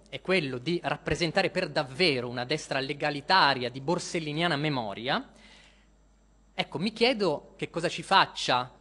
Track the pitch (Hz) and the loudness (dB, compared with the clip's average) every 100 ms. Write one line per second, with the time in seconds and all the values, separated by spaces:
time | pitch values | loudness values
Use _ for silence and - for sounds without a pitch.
0 | - - - 185 139 127 123 175 139 147 | -16 -12 0 0 0 -6 -2 -2 -2 -4
1 | - 151 165 196 180 185 175 151 135 131 | -2 0 0 2 0 0 -2 -2 -4 2
2 | 180 131 120 123 127 151 - 139 135 143 | 2 2 -2 -6 -4 -4 -2 -4 -4 -4
3 | 151 147 - 190 143 127 123 131 139 175 | -4 -4 4 6 6 4 -2 -6 -2 -2
4 | - 175 151 151 175 143 151 131 107 101 | -2 -6 -4 0 0 0 0 -2 -4 -6
5 | 120 190 - - - - - _ _ _ | -2 -2 -4 -20 -20 -20 -20 _ _ _
6 | _ _ _ _ _ - - 139 208 - | _ _ _ _ _ -8 -8 -4 -6 2
7 | 240 233 185 143 - - 147 170 160 - | 2 2 0 -2 -6 -12 -8 -4 -4 -6
8 | - 190 151 - - 127 127 - | 4 4 4 0 0 0 0 -10